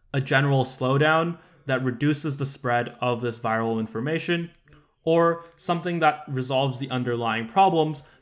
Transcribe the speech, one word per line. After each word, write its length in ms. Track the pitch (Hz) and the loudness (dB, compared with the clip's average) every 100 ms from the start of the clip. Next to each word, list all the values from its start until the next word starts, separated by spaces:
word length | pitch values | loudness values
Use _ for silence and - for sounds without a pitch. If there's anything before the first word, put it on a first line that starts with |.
| _ | _
A 80 | 139 | -4
general 420 | 135 135 143 135 | 0 2 4 2
slowdown 720 | 127 - 127 139 151 160 165 170 - _ - | 0 -2 0 2 4 4 0 -4 -14 _ -4
that 180 | 131 | -2
reduces 540 | 127 117 143 147 160 139 | -2 0 0 0 -4 -4
the 80 | 139 | -6
spread 500 | - 127 120 117 - | -6 -2 0 -2 -4
of 200 | 127 117 | -2 -2
this 180 | 120 113 | -4 -4
viral 400 | 117 113 113 113 | -2 0 0 -2
information, 720 | 110 113 131 160 - 170 170 - _ - _ _ | -4 -6 -4 -4 -2 -4 -4 -12 _ -20 _ _
or 420 | - 165 170 165 - _ | 0 4 4 2 -6 _
something 440 | - 170 175 170 | -4 -2 -2 2
that 240 | 160 147 - | 2 2 -4
resolves 500 | 131 127 135 139 123 | -6 -2 0 0 -2
the 120 | 135 | -4
underlying 580 | 127 123 120 117 110 113 | -4 -2 -2 0 -2 -2
problems, 560 | - 190 165 151 147 - - | 4 4 4 0 -2 -12 -20